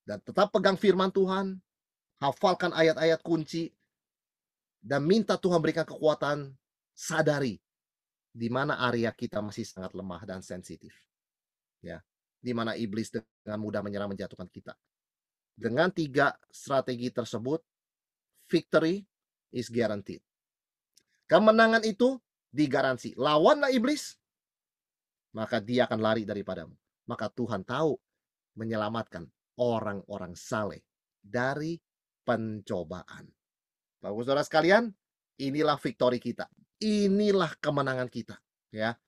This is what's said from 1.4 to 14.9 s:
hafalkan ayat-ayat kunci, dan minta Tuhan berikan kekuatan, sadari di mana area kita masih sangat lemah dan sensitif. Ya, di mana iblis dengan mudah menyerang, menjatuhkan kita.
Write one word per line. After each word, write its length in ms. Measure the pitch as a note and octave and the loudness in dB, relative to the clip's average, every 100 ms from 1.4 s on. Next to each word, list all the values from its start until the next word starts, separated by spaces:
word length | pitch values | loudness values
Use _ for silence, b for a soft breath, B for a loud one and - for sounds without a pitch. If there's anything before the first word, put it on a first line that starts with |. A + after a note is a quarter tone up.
| G3 F#3+ _ _ _ _ _ _ | -4 -8 _ _ _ _ _ _
hafalkan 480 | C#3 C3 G3 F3+ F3+ | -2 2 2 4 0
ayat-ayat 480 | E3 E3 D#3 E3 D#3+ | 4 4 4 2 2
kunci, 480 | - E3 D3+ E3 E3 _ _ _ _ _ _ _ _ _ _ _ | 0 -2 -2 -6 -6 _ _ _ _ _ _ _ _ _ _ _
dan 240 | G#2+ C#3 | -6 -2
minta 320 | D3 G#3+ G#3 F#3 | 2 2 2 0
Tuhan 240 | F#3+ F3 | 2 2
berikan 240 | D#3+ D#3 | 2 -2
kekuatan, 720 | D#3 - D#3 D3+ C#3+ D3 C#3 C3+ _ _ _ - | -4 0 0 2 0 -2 -6 -16 _ _ _ -16
sadari 640 | - D#3+ D3+ C#3+ C#3 F#2 _ _ _ _ _ _ _ | -6 0 2 2 -2 -4 _ _ _ _ _ _ _
di 160 | A#2 A#2 | -8 -4
mana 320 | B2 C#3 - B2 | -2 -2 0 0
area 240 | A#2+ A2+ | 0 -2
kita 320 | - A#2+ G#2+ | -4 -8 -6
masih 240 | G#2+ G2+ G#2+ | -8 -8 -12
sangat 240 | - F#2 | -10 -12
lemah 320 | F#2 F#2+ F2 | -10 -12 -12
dan 160 | G2 F#2+ | -12 -14
sensitif. 560 | F2+ F#2 F2+ E2+ - _ _ _ _ _ _ _ _ _ | -12 -14 -14 -18 -20 _ _ _ _ _ _ _ _ _
Ya, 160 | F2+ E2+ _ _ _ _ | -16 -16 _ _ _ _
di 160 | A#2+ A#2 | -6 -4
mana 160 | A2+ | -4
iblis 400 | G2+ A2+ G#2 A2 | -4 -4 -4 -6
dengan 480 | A#2 - _ - G#2+ | -8 -12 _ -12 -8
mudah 240 | G#2+ G#2 | -6 -6
menyerang, 240 | G2+ G2+ G2+ | -6 -6 -8
menjatuhkan 400 | G2 F#2 - F2+ | -8 -10 -12 -16
kita. 240 | - - - _ | -16 -20 -20 _